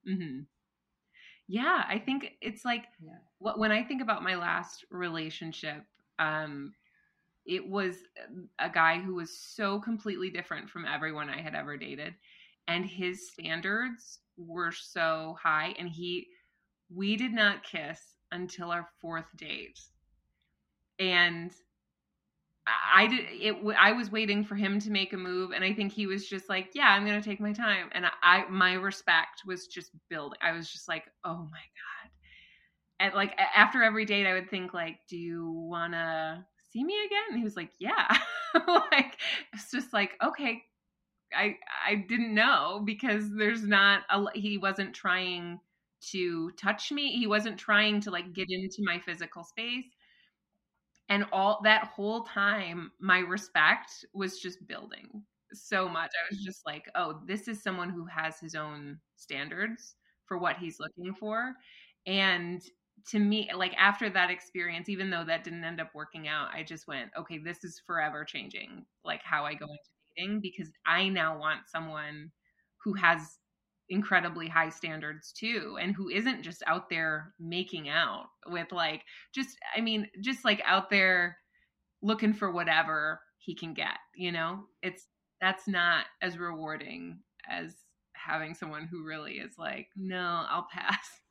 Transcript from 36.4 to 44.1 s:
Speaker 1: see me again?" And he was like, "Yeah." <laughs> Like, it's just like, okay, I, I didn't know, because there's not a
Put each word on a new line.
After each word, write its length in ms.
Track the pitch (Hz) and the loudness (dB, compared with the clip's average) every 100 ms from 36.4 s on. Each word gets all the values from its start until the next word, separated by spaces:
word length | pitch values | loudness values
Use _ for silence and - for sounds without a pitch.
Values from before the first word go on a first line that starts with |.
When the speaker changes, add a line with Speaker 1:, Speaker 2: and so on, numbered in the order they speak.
| 185 _ _ | -14 _ _
Speaker 1:
see 120 | 226 | -4
me 120 | 302 415 415 | -2 0 0
again?" 180 | 403 440 | -2 0
And 80 | 240 | -2
he 60 | |
was 120 | 220 202 | -2 -4
like, 160 | 160 _ | -10 _
"Yeah." 380 | 208 440 - - | -2 0 4 2
<laughs> 40 | - - - 330 - | 2 -6 0 2 6
Like, 500 | 349 - 285 254 - - - - | 4 6 4 4 -2 -4 -4 -6
it's 180 | 214 - | -14 -6
just 220 | - 143 | -6 0
like, 240 | 214 190 - | 2 0 0
okay, 400 | 240 - 269 226 _ _ _ _ _ _ _ | -2 0 -4 -4 _ _ _ _ _ _ _
I, 220 | - 104 - - 67 85 | 0 0 0 -10 -4 0
I 80 | 208 | 0
didn't 380 | 190 233 233 214 | 0 0 2 4
know, 460 | 240 233 151 202 208 | 6 6 4 -2 -2
because 480 | 208 262 208 208 | -2 0 0 0
there's 300 | 208 214 233 | 2 2 2
not 400 | 208 202 202 196 | 4 8 8 6
a 60 | - | 4